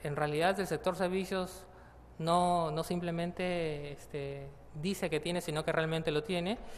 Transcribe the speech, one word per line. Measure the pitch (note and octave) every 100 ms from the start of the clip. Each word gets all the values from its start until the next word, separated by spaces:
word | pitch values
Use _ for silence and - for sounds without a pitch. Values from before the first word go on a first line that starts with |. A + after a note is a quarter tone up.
en | D3+ D3
realidad | D3+ D3+ F3 G3
el | F3+
sector | D3+ F#3 F3
servicios | F3+ F#3+ F#3 F#3+ F3+ - - - - - - -
no, | D#3+ F3 F3+ F3 D#3+
no | D#3
simplemente, | - F3 E3+ E3+ F3 E3+ F3+ F3 D#3+ D3 C#3+
este, | C#3+ - D3 C#3 C#3 C#3 - -
dice | D3+ F3+ F#3+ F3
que | D3+
tiene, | E3+ F3
sino | E3 D3+
que | D#3
realmente | D#3+ D#3+ E3 E3
lo | D3
tiene, | D3 F3 F3 A#3+ -